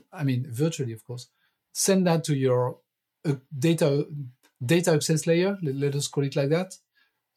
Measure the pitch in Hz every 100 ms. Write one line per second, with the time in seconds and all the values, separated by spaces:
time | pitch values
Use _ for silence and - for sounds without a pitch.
0 | - 185 143 123 139 113 160 - 117 113
1 | - 123 - _ _ _ _ - - 190
2 | 180 165 156 139 131 123 123 127 _ _
3 | _ _ 170 139 - 143 165 165 156 143
4 | - 147 127 - _ - 123 170 180 156
5 | - 160 165 165 190 196 156 139 139 139
6 | 143 - 139 147 139 160 185 - _ _
7 | _ _ _